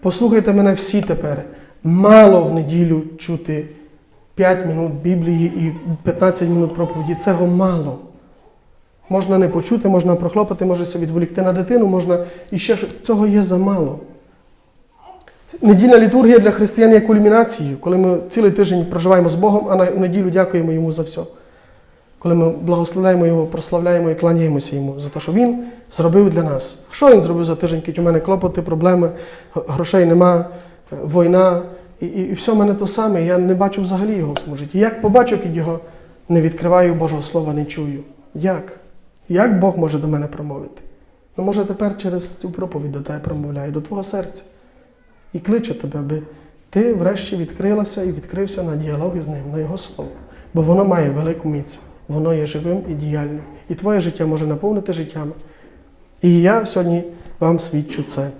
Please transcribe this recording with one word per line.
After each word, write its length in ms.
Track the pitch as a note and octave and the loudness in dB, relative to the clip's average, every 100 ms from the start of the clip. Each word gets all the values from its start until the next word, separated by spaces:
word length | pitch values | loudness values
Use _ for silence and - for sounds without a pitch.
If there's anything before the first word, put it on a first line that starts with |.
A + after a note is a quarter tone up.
Послухайте 520 | F#3 F3 A#3+ A3 G#3+ | -2 0 2 4 4
мене 200 | G3+ G3+ | 4 4
всі 300 | G3 - G#3 | 2 0 -2
тепер. 420 | - - D3+ C3+ - - - - | -2 -4 -4 -8 -10 -18 -20 -8
Мало 600 | D#3+ F3 G3+ A3 G#3 F#3 | 0 4 8 10 10 8
в 120 | D#3+ | 4
неділю 480 | E3 D3 E3 F3 D#3 D#3 - | -2 -2 0 2 0 -2 -12
чути 500 | - E3 - D3+ D#3 - - _ _ _ _ | -8 -8 -6 -8 -8 -16 -20 _ _ _ _
п'ять 320 | - F#3 F#3 F3+ | 0 2 2 -2
минут 260 | D#3+ E3 | -4 -4
Біблії 540 | C#3+ E3 F3+ E3 E3+ E3+ | -4 -2 0 0 0 0
і 260 | F3 E3 D#3+ F3 D#3+ | -2 -4 -6 -8 -6
п'ятнадцять 440 | - E3+ F#3 F3+ E3+ | -4 0 0 0 0
минут 260 | E3+ E3 | 0 0
проповіді. 400 | E3 E3+ D#3 D#3 | -2 -6 -4 -6
Цього 320 | E3+ - E3+ F3 | -4 -2 0 2
мало. 520 | F3 F#3+ F3 C#3 B2+ - - _ _ _ _ _ _ _ _ _ | 2 0 0 -4 -8 -14 -20 _ _ _ _ _ _ _ _ _
Можна 300 | F#3+ F#3+ F#3+ | -4 0 2
не 100 | F3+ | 2
почути, 400 | E3+ E3 A#3 G3+ | 0 -2 0 2
можна 260 | F#3+ F3 | 2 2
прохлопати, 500 | F3 F3 G#3 G#3 F#3+ | 0 0 -2 -2 -2
може 220 | F#3 F3+ F3 | -2 -2 -4
себе 180 | F3 | -4
відволікти 380 | D#3+ E3 E3+ E3+ | -4 -2 -2 -2
на 100 | F#3 | -2
дитину, 340 | F#3 F#3 A#3+ G#3 | -2 0 2 2
можна 320 | F#3 F3+ F3 F3 - - | 0 0 -2 -4 -12 -8
іще 260 | G3 - G#3+ | -8 -2 -2
щось. 140 | A3+ - | -2 -10
Цього 240 | - G#3+ G#3 | -2 0 2
є 160 | G#3 | 2
замало. 560 | F#3 F3+ F#3+ F#3+ D3 D3 - - _ _ _ _ _ _ _ _ - - - _ _ E4+ | 2 0 0 0 -2 -6 -16 -20 _ _ _ _ _ _ _ _ -20 -20 -20 _ _ 0
Недільна 360 | A3 F#3+ B3 A#3+ | 6 8 10 8
літургія 400 | A3 B3 A#3 A#3+ | 8 6 8 8
для 120 | G#3 | 6
християн 420 | - G#3 - A3+ | 2 0 4 6
є 80 | A3 | 6
кульмінацією, 760 | A3 G#3+ G#3 A3 A3+ - D3 C3+ | 6 4 6 4 2 -2 -6 -6
коли 160 | - F3+ | -2 0
ми 220 | F#3+ F3+ - | 2 0 -2
цілий 220 | - G#3 | 2 2
тиждень 360 | G3+ F#3+ F3+ E3+ | 4 2 2 -2
проживаємо 380 | F3 F3 F#3 E3+ | -2 4 4 4
з 60 | |
Богом, 320 | D#3+ G#3 G#3 G3+ | 2 2 2 2
а 60 | F#3+ | 2
на, 140 | F3+ | 2
в 100 | G3 | 2
неділю 300 | F#3 F3+ F#3 | 0 0 0
дякуємо 420 | F3 F#3 F3 E3 | 0 0 0 0
Йому 200 | D#3+ D#3+ | -2 -2
за 100 | D#3+ | -4
все. 180 | D#3+ - E3+ - - _ _ _ _ _ _ _ | -6 -8 -14 -16 -20 _ _ _ _ _ _ _
Коли 160 | E3+ | 0
ми 160 | E3+ E3 | 2 2
благословляємо 760 | D3+ E3+ E3+ E3 F#3+ F#3 F3+ E3+ | 0 -2 -2 -2 0 2 4 4
Його, 200 | E3 D#3+ | 2 -2
прославляємо 640 | E3 - F3 F3 F3 E3+ | -6 -4 -2 0 0 0
і 40 | |
кланяємося 640 | D#3+ E3+ E3+ E3 C#3+ C#3 C#3+ | 0 2 2 2 0 -2 -6
Йому 240 | C#3 C#3 | -6 -8
за 80 | C#3+ | -10
те, 120 | D3+ | -10
що 120 | - | -2
Він 320 | F#3 B3 A#3+ - - - | 2 2 0 -8 -18 -10
зробив 380 | - E3 F3+ G3+ | -2 2 4 4
для 120 | E3 | 2
нас. 440 | D#3+ C#3 - - - | -2 -4 -6 -10 -16
Що 220 | - C#4+ | 2 6
Він 80 | A3+ | 6
зробив 240 | E3 E3+ | 4 -2
за 100 | E3 | -2
тиждень, 280 | D#3+ F3 D#3+ D#3+ | -2 -2 -4 -6
коли 120 | E3 | -2
у 40 | |
мене 180 | E3+ E3 | 0 0
клопоти, 420 | E3 F3 F3+ F3+ | 0 -2 0 -4
проблеми, 480 | E3+ D#3+ F3 F3+ E3+ E3+ - - - | -4 0 2 2 0 -2 -16 -20 -10
г-, 80 | - - | -10 -6
грошей 380 | C#3 E3+ F#3+ F3 | -4 0 2 4
нема, 400 | E3+ F3+ F3 F3 - - - _ | 6 6 4 -2 -12 -20 -20 _
е, 40 | C#3+ D3+ | -12 -4
війна, 560 | E3 E3+ F3+ F#3 F3 F3 - - - | 0 4 4 4 2 -6 -16 -20 -12
і... 60 | F3 | -8
і... 160 | G3 | -6
і 100 | F#3+ | -6
все 200 | F#3 - | -4 0
в 40 | A3 | 2
мене 180 | G#3 | 2
то 120 | G3 G3 | 0 -2
саме, 380 | G#3+ A3 F#3 | -2 0 0
я 140 | E3 F3+ | 0 0
не 160 | F3+ | 2
бачу 280 | F#3 G3 G3 | 0 0 -2
взагалі 320 | F#3 F#3+ G#3 | -4 -2 -2
Його 180 | G#3 D#3 | -2 -4
в 60 | C#3+ | -6
своєму 180 | E3 C#3 | -8 -12
житті. 220 | D3 F#3 | -6 0
Як 240 | A3 A3 | 0 0
побачу, 360 | G#3+ A3+ A#3+ G3+ | 2 4 4 -2
як 120 | F3+ E3 | -4 -4
Його 220 | D#3+ E3 - - - _ - | -4 -6 -10 -20 -20 _ -2
не 120 | E3+ | 0
відкриваю, 540 | D#3+ D#3+ E3+ F3+ F3+ | 0 -2 0 4 4
Божого 280 | E3+ D#3+ D3+ | 2 -2 -4
Слова 300 | D3 E3+ D3+ | -4 -4 -4
не 120 | D3+ | -4
чую? 360 | D3 - D3 C#3 - - - | -6 -6 -8 -8 -14 -20 -18
Як? 380 | - F3+ F3+ - - - - _ _ _ | -6 -4 -4 -8 -20 -20 -20 _ _ _
Як 300 | F3 A#3 G3 | 0 2 2
Бог 180 | F#3+ E3+ | 0 0
може 200 | E3 D3+ | -2 -2
до 100 | D3+ | -4
мене 180 | D3 D3 | -4 -6
промовити? 560 | - D3 C#3 - - - - _ _ _ - | -10 -12 -12 -14 -18 -20 -20 _ _ _ -8
Ну, 80 | |
може, 200 | F#3+ G3+ | -4 -2
тепер 320 | G3+ G3 G#3 G3 | -4 -4 -4 -4
через 420 | F#3+ F3+ F3 - | -6 -6 -8 -10
цю 120 | F#3 | -12
проповідь 420 | E3+ F#3 D3+ C#3+ | -10 -8 -8 -8
до 80 | C#3+ | -10
тебе 180 | C#3+ D3+ | -10 -10
промовляє, 520 | D3 D3+ D3 C#3+ C#3+ | -8 -8 -8 -8 -8
до 100 | D3+ | -8
твого 240 | D3 G3+ | -8 -8
серця. 380 | F#3+ G3+ F3+ - - _ _ _ _ _ _ _ _ | -6 -8 -8 -12 -20 _ _ _ _ _ _ _ _
І 60 | E3+ | -10
кличе 360 | F3 A3+ A#3 | -2 -2 -2
тебе, 240 | - C#3+ D3 | -8 -8 -8
аби 240 | C#3+ D#3 D3+ - - _ _ | -6 -8 -10 -20 -20 _ _
ти 240 | G3 A#3 | -2 0
врешті 420 | G#3+ F3 F#3+ - F#3+ | 2 0 -2 -6 -6
відкрилася 680 | E3 - G3 G#3 G3+ - | -8 -4 -2 -2 -2 -4
і 100 | F#3 | -6
відкрився 500 | D3 - F3 G3 G3 | -6 -10 -8 -6 -6
на 140 | F3 D3+ | -6 -6
діалог 400 | D#3 D3 E3+ F3 | -6 -4 -4 -6
із 120 | D3+ | -8
Ним, 140 | D3 C#3 | -10 -8
на 60 | D3+ | -8
Його 200 | D#3 F#3 | -6 -6
Слово. 320 | - - C#3 - - - - | -8 -10 -14 -16 -20 -20 -8
Бо 80 | E3 | -2
воно 220 | D#3 E3+ | 2 2
має 260 | G3 E3+ D3 | 2 2 0
велику 380 | C#3 D#3+ E3 D#3 | -2 -4 -4 -6
міць, 300 | D3 C#3+ - - - - | -6 -8 -14 -18 -20 -10
воно 260 | D3 D#3 | -4 -2
є 120 | D#3+ D3 | -2 -4
живим 360 | D3+ E3+ F#3 F3+ | -6 -4 -6 -6
і 60 | |
діяльним. 460 | D3+ D3+ D3+ D3 D3+ D3+ - - | -8 -4 -4 -6 -10 -14 -20 -12
І 60 | |
твоє 260 | E3+ G3 G#3 | -6 -2 -2
життя 260 | E3 D#3+ D#3+ | -2 -4 -4
може 200 | D#3 D#3 | -2 -2
наповнити 460 | D3 G3 G#3 G3 | -2 -2 -4 -4
життям. 400 | E3 D#3 D#3+ D3 D#3+ - - - - _ _ _ _ | -6 -6 -10 -12 -12 -18 -20 -20 -20 _ _ _ _
І 180 | F3 F3 | 2 4
я 260 | F3 A3+ G3+ | 4 2 0
сьогодні 380 | F#3+ F3 E3+ E3+ - - - | 0 0 -2 -4 -14 -20 -4
вам 200 | E3 E3+ | 0 0
свідчу 420 | - D3+ D3 - | -2 -4 -6 -8
це. 260 | C#3+ - C#3 | -6 -6 -6